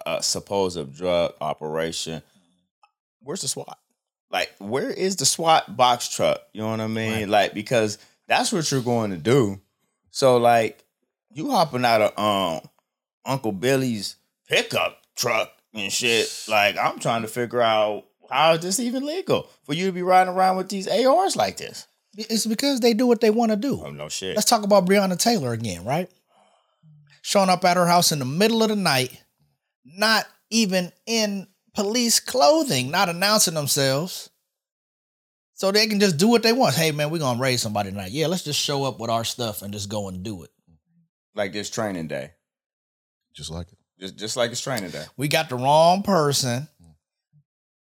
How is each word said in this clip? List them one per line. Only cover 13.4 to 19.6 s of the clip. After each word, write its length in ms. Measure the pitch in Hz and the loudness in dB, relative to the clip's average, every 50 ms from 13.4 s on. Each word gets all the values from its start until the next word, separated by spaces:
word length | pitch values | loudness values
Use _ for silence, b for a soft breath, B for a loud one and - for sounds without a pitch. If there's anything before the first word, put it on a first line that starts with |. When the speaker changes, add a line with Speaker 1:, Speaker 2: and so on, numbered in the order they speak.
| 135 110 | -2 -4
Speaker 1:
Billy's 640 | 101 92 98 127 135 131 131 127 113 104 92 - - _ _ _ _ _ _ - | -4 -2 0 2 2 2 0 -2 -4 -4 -6 -10 -12 _ _ _ _ _ _ -2
pickup 540 | 160 196 240 - - 101 90 87 - _ _ _ - | -2 -2 0 0 -2 -2 -2 -4 -6 _ _ _ -10
truck 340 | - - 123 113 110 - - _ _ _ _ - | -6 -4 -2 0 -2 -2 -4 _ _ _ _ -12
and 180 | 110 98 98 | -10 -8 -6
shit. 360 | - - 120 120 117 110 101 - - - - - | -4 -2 0 2 2 2 0 0 -4 -10 -6 0
Like, 280 | 110 104 101 101 92 90 | 2 2 2 2 2 0
I'm 200 | 117 165 - - | -2 -2 -2 -4
trying 240 | - 143 117 113 | -4 -2 -2 -2
to 60 | 113 107 | -4 -6
figure 320 | - 123 120 110 113 123 | -6 -6 -6 -2 0 2
out 440 | 117 113 110 107 107 107 107 101 - _ _ _ _ - | 2 4 4 2 2 0 -2 -6 -10 _ _ _ _ -4
how 220 | 127 135 151 165 | 0 4 4 4
is 80 | 170 160 | 4 2
this 200 | 170 180 190 - | 0 -4 -4 -4
even 240 | 240 247 240 262 277 | -4 -4 -4 -4 -6
legal 440 | 294 320 381 359 - 135 - - b b b | -6 -6 -6 -2 0 0 -2 -2 b b b